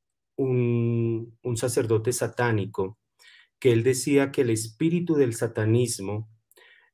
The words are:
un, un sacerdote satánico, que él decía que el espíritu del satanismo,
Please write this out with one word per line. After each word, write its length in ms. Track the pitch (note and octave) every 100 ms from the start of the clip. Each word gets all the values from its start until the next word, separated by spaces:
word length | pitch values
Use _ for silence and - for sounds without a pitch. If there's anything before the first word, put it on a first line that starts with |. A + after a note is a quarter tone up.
| _ _ _ -
un, 1000 | C3 B2+ A#2+ A#2+ A#2 A#2 A2+ A2+ A#2 -
un 140 | B2 A#2
sacerdote 540 | B2+ C3+ A#2 A2 A2+
satánico, 840 | B2 A#2 - A#2+ A2 F#2+ - F#2+ - _ _ - - _ -
que 140 | C3
él 100 | A2+
decía 500 | B2 C3 D3+ C#3 C#3
que 80 | C#3
el 100 | B2
espíritu 640 | A2 - - E3 F3 E3+
del 200 | D3+ B2
satanismo, 960 | A2+ A#2 - G#2+ A#2 A#2+ A2 G2 G#2+ A2 _ _ _ - _ _